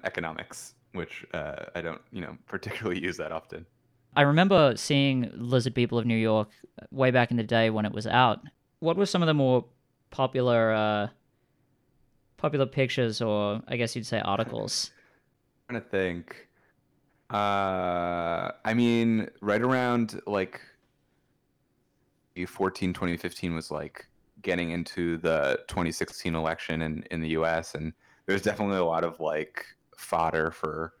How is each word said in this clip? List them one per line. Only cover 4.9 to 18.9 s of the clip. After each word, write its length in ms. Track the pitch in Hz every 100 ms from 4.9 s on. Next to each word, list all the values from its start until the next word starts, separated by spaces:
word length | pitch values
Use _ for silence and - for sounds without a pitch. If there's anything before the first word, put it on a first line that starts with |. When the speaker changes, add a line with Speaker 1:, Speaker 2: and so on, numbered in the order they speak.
| 143 139 131 120
Speaker 2:
Lizard 420 | - 120 127 120 120
People 220 | 117 117
of 80 | 117
New 120 | 113
York 320 | 110 110 107 _ - - -
way 180 | 131 127
back 220 | 123 120
in 60 | 120
the 60 |
day 260 | 110 117 113
when 160 | 110 107
it 80 |
was 120 | 107 107
out. 360 | 123 123 104 151 - _ _
What 180 | 160 170
were 80 | 196
some 180 | 185
of 40 | 165
the 60 |
more 300 | 151 131 127 120 _ _ _ _
popular, 600 | - 131 131 123 117 113
uh, 360 | 110 107 104 101 - _ _ _ _ _ _ _ _ _ _ _ _
popular 280 | 156 143 131
pictures, 560 | - 127 - 120 107
or 400 | 117 104 101 107 -
I 80 | 120
guess 220 | 113 123
you'd 80 | 107
say 160 | 110
articles? 680 | - 101 113 117 101 - - - _ _ _
Speaker 1:
<laughs> 400 | _ _ _ -
I'm 60 | 120
trying 80 |
to 60 | -
think. 580 | 98 92 87 82 - - _ _ _ _ _ _ _ -
Uh, 1200 | 104 104 101 98 92 90 87 87 87 85 85 50 -
I 100 | 110
mean, 540 | 117 120